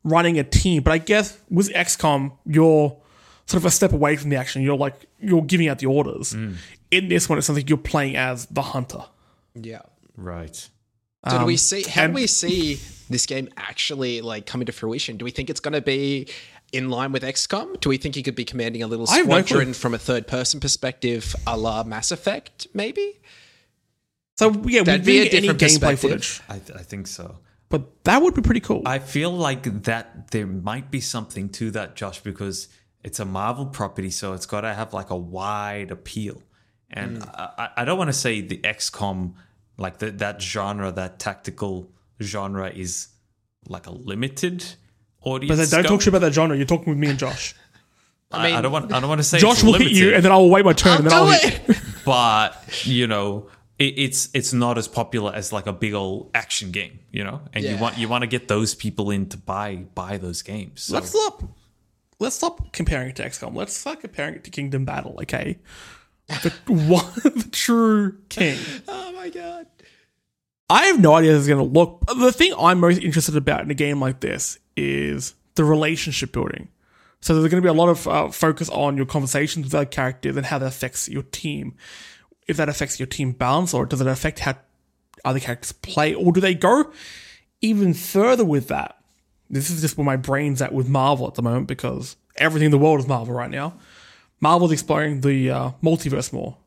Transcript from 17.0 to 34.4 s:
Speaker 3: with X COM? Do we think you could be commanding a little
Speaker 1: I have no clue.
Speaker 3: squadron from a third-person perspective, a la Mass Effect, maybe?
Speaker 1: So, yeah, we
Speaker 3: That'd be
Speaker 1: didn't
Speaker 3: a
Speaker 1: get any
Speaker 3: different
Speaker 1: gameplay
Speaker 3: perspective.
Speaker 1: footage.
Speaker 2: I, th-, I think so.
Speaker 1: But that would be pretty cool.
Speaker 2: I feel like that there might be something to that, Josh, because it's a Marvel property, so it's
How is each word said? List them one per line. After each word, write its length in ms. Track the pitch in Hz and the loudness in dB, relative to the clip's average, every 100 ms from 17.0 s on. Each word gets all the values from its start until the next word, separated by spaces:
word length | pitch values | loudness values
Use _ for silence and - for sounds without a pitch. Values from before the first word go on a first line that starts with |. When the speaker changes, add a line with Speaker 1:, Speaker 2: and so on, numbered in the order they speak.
| 139 | -4
Speaker 3:
with 120 | 135 | -4
X 220 | 131 135 - | -4 -6 -4
COM? 300 | 202 339 381 | -4 -6 -4
Do 80 | 143 | -2
we 80 | 135 | -2
think 180 | 151 | -4
you 80 | 139 | -6
could 120 | 135 123 | -6 -6
be 80 | |
commanding 380 | 117 127 117 113 | -8 -6 -6 -6
a 40 | 113 | -6
little 220 | 113 117 | -4 2
Speaker 1:
I 80 | 254 | 2
have 80 | 302 | 4
no 100 | 170 | 2
clue. 100 | 190 | 4
Speaker 3:
squadron 260 | 254 131 | 0 0
from 200 | 123 123 | -4 -4
a 40 | 117 | -4
third-person 640 | - 123 110 127 123 143 | -2 -2 -2 -4 -2 -4
perspective, 720 | 139 - 127 127 123 117 - - - | -2 -2 -4 -4 -4 -2 -4 -6 -4
a 100 | 113 | -2
la 260 | 113 110 | -2 -4
Mass 280 | 113 110 - | -6 -6 -6
Effect, 540 | - 202 202 - _ - | -4 -4 -6 -10 _ -12
maybe? 400 | - 214 - 403 415 _ - _ _ _ _ _ _ _ _ _ - | -8 -6 -4 -6 -8 _ -20 _ _ _ _ _ _ _ _ _ 2
Speaker 1:
So, 120 | 220 | 2
yeah, 300 | 208 247 240 | 2 2 4
we 0 | |
Speaker 3:
That'd 220 | 175 143 185 | 4 4 6
be 60 | |
Speaker 1:
didn't 120 | 202 214 | 6 6
Speaker 3:
a 20 | |
Speaker 1:
get 40 | 180 | 4
any 20 | 202 | 2
Speaker 3:
different 60 | - | 4
Speaker 1:
gameplay 300 | 151 151 156 | 4 4 2
Speaker 3:
perspective. 80 | 135 139 | 2 0
Speaker 1:
footage. 300 | - - - - | -2 -6 -10 -14
Speaker 2:
I, 100 | 101 | -16
th-, 200 | - - | -16 -20
I 40 | |
think 240 | 87 101 92 | -14 -12 -12
so. 320 | - 87 - _ _ _ | -14 -16 -18 _ _ _
Speaker 1:
But 340 | 156 131 _ | -4 -4 _
that 160 | - 240 | 2 4
would 120 | 349 | 4
be 80 | - | 2
pretty 180 | 214 233 | 2 0
cool. 220 | - - 127 | 0 -4 -2
Speaker 2:
I 120 | 135 | -4
feel 320 | 135 143 165 | -4 -4 -2
like 540 | 175 151 131 131 104 | -2 -2 -2 -6 -4
that 460 | 107 113 - - - | -4 -4 -8 -20 -8
there 160 | 113 98 | -6 -6
might 440 | 92 92 123 139 | -6 -8 -8 -8
be 100 | 135 | -8
something 480 | - 120 107 - 98 | -6 -8 -10 -10 -12
to 200 | - 113 | -8 -6
that, 240 | 107 98 - | -6 -10 -10
Josh, 240 | 101 95 | -12 -10
because 480 | 104 92 98 92 - _ _ _ | -14 -10 -10 -10 -14 _ _ _
it's 160 | 107 - | -14 -10
a 60 | |
Marvel 420 | 98 95 107 127 135 | -6 -4 -4 -4 -10
property, 440 | 135 101 - 95 | -8 -8 -6 -8
so 240 | - 98 | -8 -8
it's 100 | 92 | -10